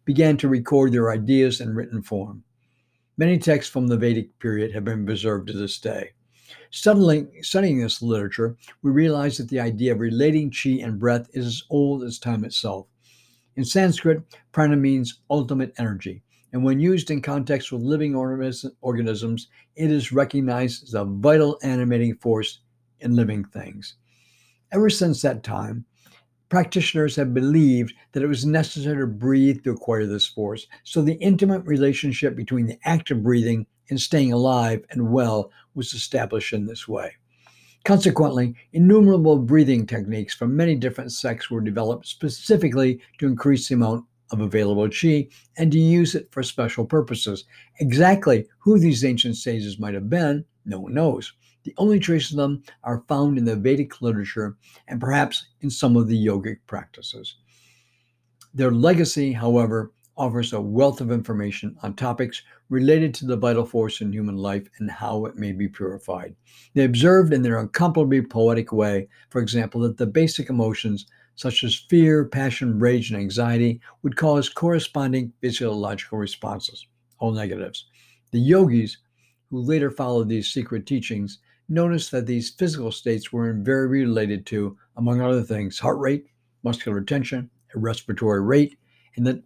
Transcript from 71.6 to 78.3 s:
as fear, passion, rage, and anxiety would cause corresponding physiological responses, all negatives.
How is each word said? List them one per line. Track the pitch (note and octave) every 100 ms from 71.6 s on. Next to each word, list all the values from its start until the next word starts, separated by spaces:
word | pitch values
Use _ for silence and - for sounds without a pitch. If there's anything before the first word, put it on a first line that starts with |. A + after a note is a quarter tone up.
as | B2
fear, | G#2 - F3 D#3+ D3+ C#3+
passion, | C3+ C3+ A#2+ B2+ G#2+
rage, | A#2+ A#2+ A#2
and | G#2+
anxiety | G2 G2+ A#2 A#2 A#2+ A#2 - _
would | - -
cause | D#3 D3 C3+
corresponding | - E3+ E3 - D3 C3+ C3 B2 -
physiological | B2+ A#2 A#2+ G#2 G2+ G2+ - G#2+
responses, | G2+ - G#2+ G#2 - - - _ _ _
all | A#2
negatives. | A2 G#2 F#2+ F#2+ - - _ _ _ _